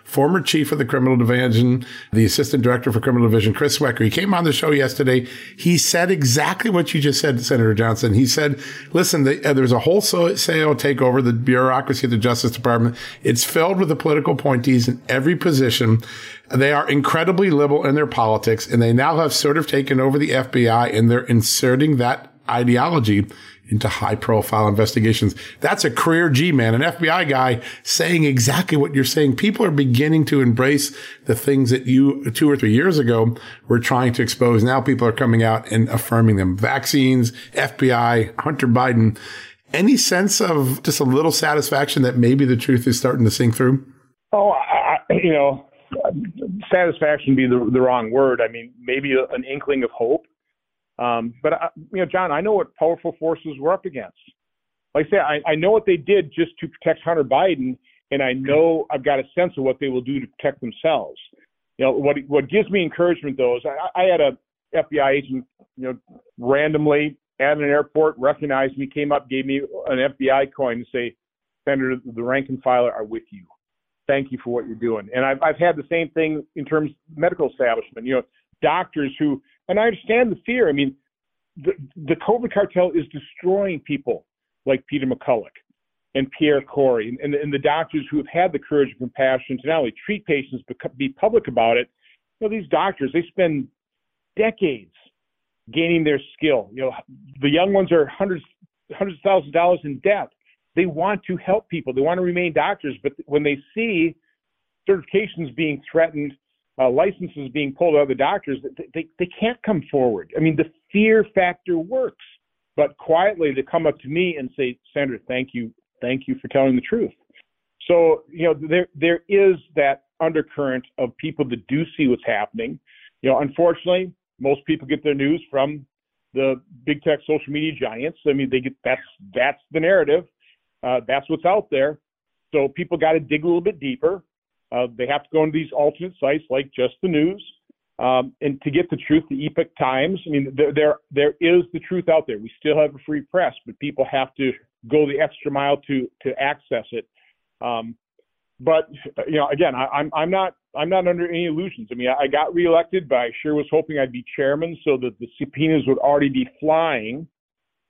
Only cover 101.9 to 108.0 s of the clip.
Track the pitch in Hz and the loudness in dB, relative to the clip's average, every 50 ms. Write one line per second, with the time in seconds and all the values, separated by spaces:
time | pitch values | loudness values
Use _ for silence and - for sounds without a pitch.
101.9 | 127 131 139 160 175 185 185 180 175 180 180 170 147 151 147 185 202 - - 143 | -2 -2 0 0 0 -2 -2 -2 -2 -2 -4 -2 -2 -2 -2 -2 -4 -6 -8 -10
102.9 | 127 - - 143 - - - - 143 147 151 147 143 139 - _ - 214 226 226 | -10 -6 -8 -8 -8 -8 -10 -4 -2 -2 0 0 -4 -4 -8 _ -6 -4 -4 -2
103.9 | 196 165 165 165 156 _ _ _ _ _ _ _ _ _ _ _ _ _ - - | 0 -2 -2 -2 -4 _ _ _ _ _ _ _ _ _ _ _ _ _ -2 -2
104.9 | 196 175 - - - 196 220 185 - 165 165 131 117 156 165 151 143 135 - - | -2 -2 -2 -4 -4 -4 -4 -4 -8 -10 -10 -10 -6 -4 -4 -4 -4 -6 -10 -4
105.9 | - 165 165 165 151 147 147 143 139 _ _ _ _ _ _ _ - - 131 127 | 0 0 0 0 -2 -8 -8 -8 -10 _ _ _ _ _ _ _ -4 0 0 2
106.9 | 123 143 175 202 185 - 180 - - 147 139 127 120 151 143 139 139 - 175 170 | 2 2 0 0 -2 -6 -12 -12 -12 -12 -14 -8 -6 -6 -6 -4 -2 0 0 2
107.9 | 151 147 | 4 2